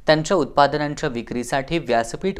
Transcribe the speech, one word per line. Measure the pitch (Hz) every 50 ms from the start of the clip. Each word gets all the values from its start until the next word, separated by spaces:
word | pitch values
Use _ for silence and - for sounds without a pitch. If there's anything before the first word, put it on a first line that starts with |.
| -
त्यांच्या | - 156 160 156 - 202
उत्पादनांच्या | 175 135 - - 143 143 139 147 151 147 147 143 - 160 151
विक्रीसाठी | 117 120 107 - 117 123 120 - 147 139 131 139 165 165
व्यासपीठ | 147 117 117 117 117 - - - - 190 190 -